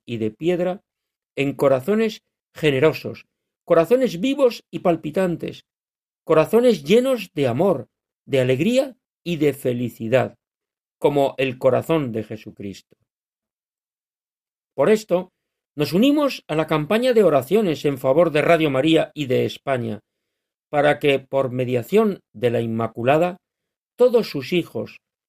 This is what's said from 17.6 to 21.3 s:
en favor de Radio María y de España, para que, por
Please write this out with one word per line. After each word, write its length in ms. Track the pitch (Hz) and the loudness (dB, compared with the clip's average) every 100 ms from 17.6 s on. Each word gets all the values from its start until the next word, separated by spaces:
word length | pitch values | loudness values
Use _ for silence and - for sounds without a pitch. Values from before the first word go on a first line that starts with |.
| 202 143 147 | 0 -2 -2
en 120 | 131 | -2
favor 340 | 131 143 170 | 0 2 2
de 100 | 147 | 2
Radio 280 | 143 170 156 | 2 2 2
María 420 | 131 151 160 - | 0 2 2 0
y 120 | 151 135 | -6 -2
de 200 | 123 120 | -2 -2
España, 540 | - - 131 117 104 - _ _ _ _ _ _ | -4 -6 -4 -4 -10 -14 _ _ _ _ _ _
para 300 | 147 147 147 | 0 2 2
que, 200 | 147 139 | 0 0
por 320 | 135 | -2